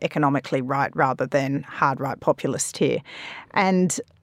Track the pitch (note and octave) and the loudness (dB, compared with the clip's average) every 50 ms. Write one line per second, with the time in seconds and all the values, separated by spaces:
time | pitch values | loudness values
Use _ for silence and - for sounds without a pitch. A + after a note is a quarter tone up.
0 | - E3 - D#3+ D3+ C#3 C#3 C3+ - - - C3+ B2+ B2+ C#3 C#3 C3+ - - D#3 | -6 -4 0 2 2 2 2 0 -2 -2 -2 -2 -2 0 0 0 0 -2 2 2
1 | D3+ C3 B2+ - C3 C3 - C#3+ C#3 C3+ C#3 C#3+ D3 - - - E3 C#3+ C3+ - | 2 2 2 -2 -2 0 0 0 0 0 -2 -4 -4 -8 -2 0 2 2 2 0
2 | C3+ C3+ B2 - - E3 - - - C#3 B2+ - - - - - E3 C#3 A#2+ - | -4 -6 -6 0 0 0 0 2 0 -4 -2 -2 -4 -6 -2 0 0 2 2 -2
3 | - - - - - - - - - _ - - G3 F#3+ F#3+ F3+ F3+ F3 - - | -4 -8 -16 -16 -14 -14 -14 -16 -18 _ 0 2 2 4 4 4 2 2 0 -4
4 | - - _ _ | -8 -12 _ _